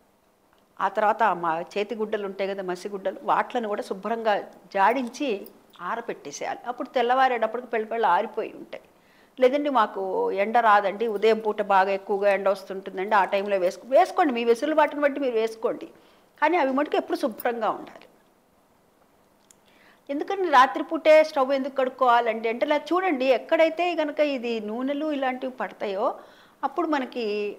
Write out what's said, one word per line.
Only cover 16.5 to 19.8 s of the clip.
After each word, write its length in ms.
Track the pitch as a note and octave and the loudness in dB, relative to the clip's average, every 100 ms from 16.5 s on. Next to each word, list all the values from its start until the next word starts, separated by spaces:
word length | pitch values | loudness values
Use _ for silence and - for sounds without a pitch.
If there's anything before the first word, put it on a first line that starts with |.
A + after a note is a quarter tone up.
| F4 | 2
అవి 160 | C4+ | 2
మటుకు 240 | C4+ D4+ F#4+ | 0 0 -2
ఎప్పుడు 200 | - E4+ | -2 -2
శుభ్రంగా 540 | C#4 G#3+ B3 A#3 G#3 | -4 -4 -4 -2 -2
ఉండాలి. 360 | D#3 - - - _ _ _ _ _ _ _ _ _ _ _ _ _ _ _ _ _ | -4 -10 -20 -20 _ _ _ _ _ _ _ _ _ _ _ _ _ _ _ _ _